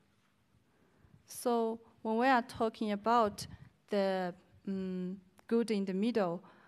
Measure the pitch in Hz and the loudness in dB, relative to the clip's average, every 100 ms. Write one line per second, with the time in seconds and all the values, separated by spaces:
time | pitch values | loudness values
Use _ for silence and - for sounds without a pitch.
0 | _ _ _ _ _ _ _ _ _ _ | _ _ _ _ _ _ _ _ _ _
1 | - - - - 254 233 226 233 - _ | -20 -20 -18 -6 0 2 0 -4 -12 _
2 | 220 226 262 254 247 - 226 233 214 202 | -2 2 4 4 2 -2 -2 -2 -4 -2
3 | 214 240 214 202 - - - _ _ 208 | 2 4 4 0 -12 -16 -20 _ _ 0
4 | 196 190 180 180 - - - 190 190 185 | 0 0 -4 -8 -16 -14 -8 -6 -4 -4
5 | 180 190 - _ - 233 226 208 190 190 | -6 -8 -16 _ -2 0 2 0 -2 0
6 | 220 233 180 175 - - | 0 2 0 -2 -10 -20